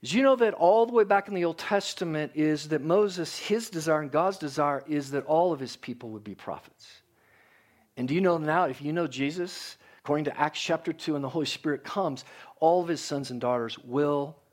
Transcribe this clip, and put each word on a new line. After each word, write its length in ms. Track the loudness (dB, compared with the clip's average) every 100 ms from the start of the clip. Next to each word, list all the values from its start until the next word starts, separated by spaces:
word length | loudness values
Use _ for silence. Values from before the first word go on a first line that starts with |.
Did 100 | 0
you 80 | 4
know 140 | 6 6
that 160 | 4
all 320 | 6 6 6 6
the 80 |
way 100 | 4
back 240 | 6 4 2
in 60 |
the 100 | -2
Old 140 | -2 -2
Testament 760 | 0 0 0 -6 -4 -2 -4 0
is 340 | 2 2 0
that 120 | -4
Moses, 560 | 2 2 2 -2 -8 -8
his 340 | -2 -2 -2
desire 300 | -6 0 0
and 100 | 2
God's 260 | 0 0 -2
desire 460 | -8 -2 0 0 -2
is 240 | -4 -2
that 140 | -6 0
all 260 | 2 2
of 80 | 0
his 160 | -6 -10
people 360 | -12 -12 -10
would 120 | -12
be 120 | -12 -14
prophets? 640 | -10 -10 -12 _ -20 -20 _ _ _ _ _ _ _ _ _ -8
And 100 | -2
do 60 |
you 80 | 2
know 160 | 2 2
now, 280 | 2 2 0
if 160 | -2
you 120 | -4
know 140 | -2 -4
Jesus, 680 | -2 -4 -2 -8 -8 -16 -18 _ -20
according 220 | -2 -2 0
to 140 | 0
Acts 220 | -2 -2
chapter 320 | -2 -2 -2
two, 220 | -6 -4 -4
and 80 |
the 60 | -2
Holy 180 | -4 -4
Spirit 360 | -4 -4 -4
comes, 400 | -4 -4 -4 -4 -12 -20 -20 0
all 220 | 4 4
of 60 | 2
his 140 | -4
sons 300 | -4 -6 -6
and 100 | -4
daughters 360 | -2 0 -2 -8
will 580 | -6 0 0 0 -2 -10 _